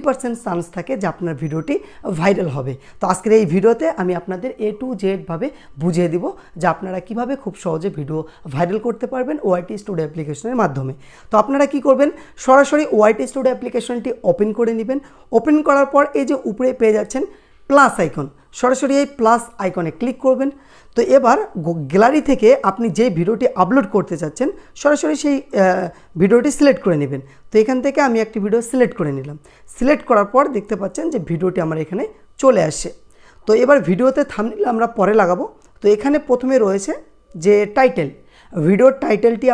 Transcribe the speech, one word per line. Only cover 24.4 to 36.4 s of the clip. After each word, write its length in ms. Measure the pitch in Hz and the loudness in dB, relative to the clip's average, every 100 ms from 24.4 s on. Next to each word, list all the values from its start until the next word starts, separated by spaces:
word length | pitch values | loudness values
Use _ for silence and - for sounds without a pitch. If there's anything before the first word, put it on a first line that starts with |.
| 285 392 - - | -6 -6 -16 -4
সরাসরি 340 | 285 294 302 302 | 0 0 0 -2
সেই, 140 | 294 277 | -2 -2
আহ, 480 | - 208 190 185 175 - _ 160 | -2 0 2 2 -4 -10 _ 0
ভিডিওটি 280 | 185 240 285 - | 4 4 2 2
সিলেক্ট 240 | 285 - 196 | 4 4 0
করে 120 | 156 | 0
নেবেন। 180 | 139 135 - - - | -2 -6 -12 -20 -2
তো 60 | 214 | 0
এখান 140 | 220 254 269 | 2 0 -2
থেকে 140 | 277 277 | 0 2
আমি 100 | 226 220 | 2 -2
একটি 120 | 214 196 | -4 -2
ভিডিও 160 | 233 233 | -2 -2
সিলেক্ট 240 | 262 240 - | 0 0 0
করে 120 | 151 139 | -4 -4
নিলাম। 200 | 139 147 - _ - - | -8 -16 -20 _ -18 -4
সিলেক্ট 280 | 254 302 - | 0 0 2
করার 180 | 220 202 | 2 2
পর 100 | 254 302 226 | 2 0 -2
দেখতে 180 | - 196 | -6 -6
পাচ্ছেন 240 | 196 - 311 | -6 -6 -4
যে 60 | 233 147 | -6 -4
ভিডিওটি 300 | 165 185 180 160 | -2 -2 -2 -4
আমার 140 | 156 156 | -4 -6
এখানে 180 | 190 440 - - - | -6 -8 -12 -20 0
চলে 180 | 269 214 160 | 4 4 2
আসে। 180 | - - - _ _ - _ - | -4 -10 -14 _ _ -20 _ 0
তো 60 | 220 | 2
এবার 140 | 247 285 165 | 4 4 2
ভিডিওতে 320 | 180 262 269 285 | 2 2 0 -4
থাম্বনেল 300 | - 226 214 403 | -4 -6 -2 -2
আমরা 140 | 226 233 233 | 0 -2 0
পরে 160 | 190 220 | 2 4
লাগাবো। 220 | 180 180 427 - _ - | 2 0 -4 -12 _ -2
তো 40 | 208 208 | 2 2
এখানে 220 | 277 294 302 | 2 0 0
প্রথমে 260 | 247 | -2